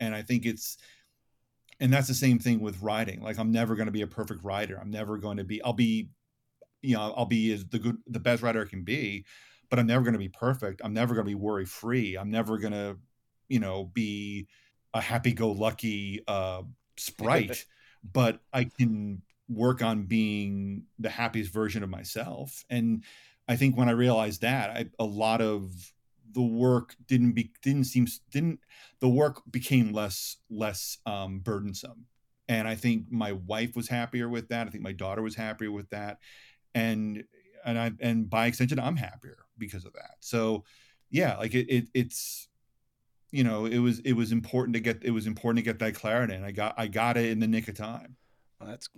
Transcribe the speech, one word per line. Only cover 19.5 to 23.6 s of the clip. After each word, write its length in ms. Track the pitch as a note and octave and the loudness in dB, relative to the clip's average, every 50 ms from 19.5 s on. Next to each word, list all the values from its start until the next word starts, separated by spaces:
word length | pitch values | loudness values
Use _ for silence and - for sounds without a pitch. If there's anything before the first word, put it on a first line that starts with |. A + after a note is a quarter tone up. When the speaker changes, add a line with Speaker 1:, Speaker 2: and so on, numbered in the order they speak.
| A#2+ G#2+ A#2 B2 B2+ B2+ A#2+ | -2 2 4 4 4 4 2
Speaker 1:
on 200 | A2+ A2 G#2+ G2+ | 0 0 0 0
being 800 | F#2 A2+ A2+ A2 G#2+ G#2 G#2 G2+ G2 G2+ G2 G2 G2 G2 G2 - - _ - | 2 2 2 4 2 2 -2 -2 -2 -4 -4 -4 -4 -6 -8 -10 -12 _ -6
the 100 | A2 A2 | -6 -4
happiest 420 | - - A#2 A#2 - A2+ G#2 G2 F2 | -4 -2 -4 -2 -2 -2 -4 -2 -2
version 300 | G#2+ A2 G#2+ G#2 A2 G2+ | -2 -2 -2 -2 -2 -4
of 60 | F#2+ | -4
myself. 760 | F#2 F2+ E2+ - - A2 A#2 - - A#2+ C#3 C3+ - - - - | -6 -8 -10 -10 -8 -8 -8 -8 -8 -10 -10 -12 -12 -14 -10 -4
And 360 | B2 B2 A2+ A#2 A2+ A2+ - - - - - - _ _ _ - | -2 0 2 2 2 0 -2 -6 -20 -20 -20 -20 _ _ _ -2
I 80 | A#2+ | 2
think 200 | A#2+ | 4